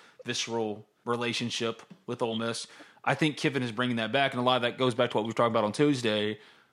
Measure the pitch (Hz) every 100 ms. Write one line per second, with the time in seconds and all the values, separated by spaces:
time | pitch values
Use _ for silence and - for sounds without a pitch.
0 | - - - 120 - 117 110 104 110 _
1 | - 120 120 113 120 - 113 113 - -
2 | - 123 120 113 113 117 - - - _
3 | - 143 160 143 156 135 123 110 123 117
4 | 110 135 135 123 123 127 120 113 127 113
5 | 120 117 113 110 117 113 104 101 147 135
6 | 117 107 104 107 - - _